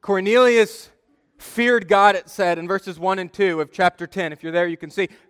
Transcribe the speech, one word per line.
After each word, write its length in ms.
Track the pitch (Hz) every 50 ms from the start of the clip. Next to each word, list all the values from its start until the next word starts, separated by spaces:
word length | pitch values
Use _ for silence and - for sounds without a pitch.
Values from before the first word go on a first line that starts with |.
Cornelius 880 | - - 202 185 185 202 220 240 254 247 240 233 214 - - - - - _ _ _ _ _ _ _ _ _
feared 520 | _ - - - - 240 240 247 233 196 160
God, 280 | 208 196 196 208 196
it 140 | 185 - -
said 280 | - - 196 175 170 165
in 80 | 170
verses 320 | 175 196 196 - 196 175 156
one 200 | 165 185 190 190
and 120 | 185 165
two 300 | _ - 202 185 170 160
of 100 | 151 143
chapter 360 | _ - - 180 - _ 175
ten. 260 | - - 196 180 160 151
If 100 | _ -
you're 100 | 165 160
there, 140 | 175 175
you 120 | 175 165 156
can 120 | - 156
see. 200 | - - 196 - - _ _ _